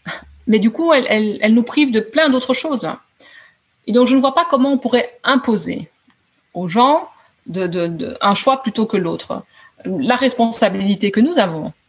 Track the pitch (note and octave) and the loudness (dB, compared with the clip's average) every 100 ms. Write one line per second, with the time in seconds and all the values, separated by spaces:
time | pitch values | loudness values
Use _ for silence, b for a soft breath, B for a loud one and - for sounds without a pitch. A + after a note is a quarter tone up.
0 | - B - - - A3 A3 A3 E4 D4 | -16 B -16 -10 0 2 2 0 2 2
1 | - G#3+ G#3+ G3+ G#3+ A#3 A#3 D4 C#4+ A3 | 2 0 -2 0 2 4 2 2 2 0
2 | G#3+ D4 D#4 B3+ B3+ B3+ D#4+ B3+ D#3+ - | -2 0 2 2 0 -2 -2 -4 -6 -10
3 | _ _ B B B B _ _ - A3 | _ _ B B B B _ _ -2 2
4 | B3 C4+ C4 C4+ E4+ C4+ C#4 C4+ A#3+ A#3+ | 4 4 2 2 0 2 2 0 0 0
5 | - - - C4+ B3+ G#3+ D#3+ F3 D#3+ _ | -2 -4 -2 0 0 -2 -2 -8 -12 _
6 | _ _ _ _ _ E3+ F3+ G3 C4 D#4+ | _ _ _ _ _ -10 -4 2 2 2
7 | F4+ b b _ - F3 F3+ F3 E3+ E3 | -2 b b _ -12 -6 -4 -2 -4 -4
8 | - - G3+ G3 C4+ C4 A3+ A3+ G#3+ G3+ | -8 -2 0 2 2 0 -2 -2 -2 -2
9 | E3 E3 - - b b b _ - F#3 | -2 -6 -8 -10 b b b _ -8 -4
10 | C3+ B3 C4 B3 A#3 A3+ G#3+ F#3+ G3 G3 | -2 0 0 0 0 0 0 0 -2 0
11 | G3 G#3 C4 F4 F#3+ D#3+ D3+ - | 0 2 2 2 0 -2 -10 -14